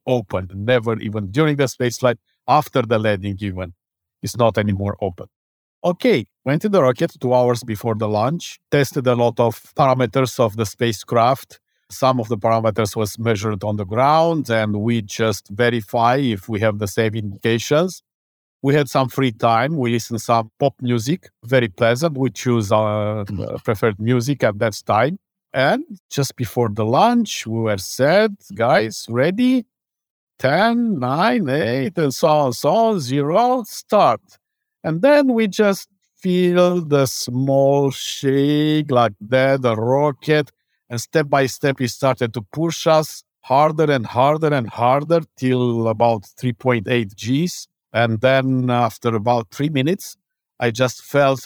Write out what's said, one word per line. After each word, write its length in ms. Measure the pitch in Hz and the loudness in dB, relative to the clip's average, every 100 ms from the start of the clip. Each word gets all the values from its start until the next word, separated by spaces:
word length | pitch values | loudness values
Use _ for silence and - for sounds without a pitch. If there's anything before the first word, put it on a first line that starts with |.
opened, 460 | - 123 104 95 90 98 | -2 -2 -2 -6 -6 -6
never 420 | 110 127 113 110 | 0 0 0 -4
even 320 | 110 107 95 | -6 -8 -6
during 260 | 120 156 143 | 0 0 2
the 80 | 131 | -2
spaceflight, 480 | - 123 - 127 113 _ _ - | 0 -4 0 0 0 _ _ 0
after 340 | 147 - 135 | 2 2 -2
the 160 | 113 113 | 0 0
landing 380 | 107 98 101 95 | 0 -2 -4 -6
even, 340 | 104 92 90 - _ _ _ _ | -6 -8 -10 -14 _ _ _ _
it's 140 | 113 117 | -8 0
not 220 | 113 107 | 2 2
anymore 380 | 104 98 101 - | -2 -2 -4 -4
open. 260 | 98 - - _ _ _ _ _ | -6 -8 -18 _ _ _ _ _
Okay, 420 | 180 180 254 151 98 _ | -4 0 2 0 -2 _
went 200 | 131 156 | -4 -2
in 80 | 214 | 0
the 100 | 196 | 2
rocket 300 | 131 123 170 - | 2 2 -2 -4
two 120 | 123 | 0
hours 300 | 127 123 113 | 2 2 0
before 320 | 120 104 117 | -4 -6 -4
the 140 | 107 107 | -4 -2
launch, 500 | 104 120 170 - - - | 0 -2 -4 -10 -18 -2
tested 360 | 143 135 147 127 | 0 0 -2 0
a 80 | |
lot 240 | 120 120 113 | 2 2 2
of 240 | 117 - - - | 0 -2 -8 0
parameters 640 | 139 127 120 139 127 - | 2 2 0 0 -2 0
of 160 | 113 110 | -2 0
the 100 | 107 | -6
spacecraft. 920 | - 120 107 - 117 120 131 - - _ _ - | -2 -4 -4 -2 2 2 0 -6 -20 _ _ -16
Some 280 | - 131 127 | -2 0 0
of 60 | 110 | -2
the 80 | 110 | -2
parameters 600 | 113 113 113 107 104 117 | 0 0 0 0 -2 -2
was 200 | 104 - | -6 -4
measured 440 | 113 104 110 98 | -2 -2 -2 -6
on 140 | 107 104 | -6 -6
the 80 | 98 | -4
ground, 640 | 110 139 160 165 160 117 | 0 2 4 2 0 -2
and 260 | 113 107 104 | 0 0 -2
we 200 | 113 117 | -2 -2
just 460 | 101 - 110 101 - | -4 -2 -2 -2 -6
verify 640 | 101 120 120 107 120 120 135 | 0 0 0 -2 0 2 2
if 320 | 131 98 - | 0 -4 -4
we 100 | 104 | -2
have 180 | 110 104 | 0 -2
the 80 | 101 | -4
same 260 | - 110 | -2 -2
indications. 880 | 110 104 98 117 117 - 151 185 - _ _ _ _ _ _ | -2 -8 -4 -2 0 0 0 0 -6 _ _ _ _ _ _
We 140 | 135 | 0
had 140 | 147 139 | 2 2
some 180 | 143 127 | 0 -2
free 220 | - 131 | 0 -2
time. 460 | 110 117 113 139 165 | 0 2 2 0 -2
We 160 | 120 | -2
listened 280 | 117 - 113 | -2 -4 -6
some 300 | - 117 110 - | 0 0 -2 -2
pop 160 | 139 - | -2 -2
music, 480 | 123 120 120 185 - _ | -2 -2 -2 -6 -6 _
very 240 | 117 131 113 | 0 0 2
pleasant. 500 | - 117 123 165 135 | 0 0 2 -2 -2
We 120 | 131 | -4
choose 420 | - 127 117 98 | -2 -2 0 2
our, 480 | 107 107 107 104 107 | 2 2 0 -2 -4
uh, 380 | 101 98 - - | -6 -8 -8 -6
preferred 360 | - 110 117 101 | -4 0 0 0
music 420 | 113 127 123 131 | 0 0 0 0
at 160 | 117 101 | 0 0
that 240 | 113 - | -4 -4
time. 340 | - 107 135 196 _ _ _ | -2 0 0 -2 _ _ _
And 300 | 135 139 247 339 196 - | 0 0 0 -4 -16 -10
just 240 | - 135 | -4 -4
before 340 | - 120 123 113 | -4 -6 -2 -2
the 140 | 107 | -2
launch, 600 | 110 143 226 240 208 - 113 | 0 2 2 2 -2 -6 -6
we 140 | 113 | -4
were 180 | 110 98 | -2 -4
said, 580 | - - 139 196 220 202 - | -6 0 2 4 2 -2 -12
"Guys, 520 | 101 117 180 113 - - | -2 2 2 0 -6 -6
ready? 560 | 120 156 196 254 254 - _ _ _ _ _ _ _ | 0 0 0 0 0 -4 _ _ _ _ _ _ _
Ten, 600 | 131 165 226 233 233 156 | 0 2 2 0 -2 -2
nine, 480 | 123 147 220 247 139 | -2 0 0 0 0
eight," 500 | 143 113 131 185 175 | 0 0 -2 -2 -2
and 160 | 143 | -2
so 140 | - 160 | 2 2
on, 240 | 151 135 | 4 2
so 160 | 117 143 | 0 0
on, 300 | 208 226 196 | 2 2 0
"zero, 640 | 123 143 143 190 247 254 208 | -2 -2 0 2 2 0 -4
start." 540 | - - 208 147 107 _ _ _ _ _ _ | -12 0 4 4 2 _ _ _ _ _ _
And 180 | 165 160 | -6 0
then 300 | 269 294 269 | 4 4 4
we 140 | 226 220 | 2 0
just 400 | 185 208 190 - _ _ _ | 2 2 0 -6 _ _ _
feel 640 | 185 180 180 180 180 180 | -2 2 2 4 4 2
the 260 | 151 143 131 | 2 2 2
small 840 | - - 123 135 139 139 139 139 | -2 -6 -4 0 2 4 4 0
shake 1000 | - - - 139 139 143 147 151 151 147 | -2 -10 -4 0 0 2 2 2 0 2
like 240 | 123 113 - | 2 2 -2
that, 420 | 104 131 135 135 | -2 2 2 2
the 120 | 123 107 | 0 0
rocket, 760 | 117 139 147 127 156 151 143 _ _ _ - | 0 0 0 -2 0 0 0 _ _ _ -12
and 120 | 120 | -10
step 280 | - 160 143 | -2 -2 2
by 180 | 143 135 | 2 0
step, 340 | - 139 131 | 0 -2 -2
it 80 | 123 | -4
started 420 | - 135 123 117 | -2 -2 0 -2
to 80 | 117 | -6
push 440 | 101 147 165 - 165 | -10 -4 -4 -2 2
us 380 | 156 151 - - _ | 2 2 -8 -20 _
harder 500 | - 135 156 156 151 | -2 2 2 2 0
and 160 | 135 107 | 0 -2
harder 460 | 120 135 156 156 | 2 2 2 0
and 140 | 143 120 | 0 -4
harder 520 | - 120 139 156 170 156 - | 0 2 2 2 0 -2 -4
till 520 | 127 127 123 117 113 | 0 0 0 0 -2
about 360 | 110 117 110 - - | 2 2 0 -6 -8
three 140 | 127 | -6
point 340 | 117 127 120 98 | -2 0 0 0
eight 260 | 120 101 - | -2 -2 -8
Gs. 500 | 110 139 180 - - _ _ | -4 -2 -2 -6 -18 _ _
And 280 | 110 117 110 | 0 0 2
then 500 | 127 135 131 127 123 | 2 2 2 0 0
after 380 | 120 113 - 120 113 | 0 0 -2 -2 -2
about 340 | 117 120 - | 0 0 -2
three 200 | - 151 | -6 -4
minutes, 460 | 139 143 196 - - _ _ _ - | -2 -2 -4 -8 -20 _ _ _ -4
I 100 | 120 | -2
just 320 | 113 127 - | 0 -2 -2
felt 400 | - 143 135 131 | -2 2 2 2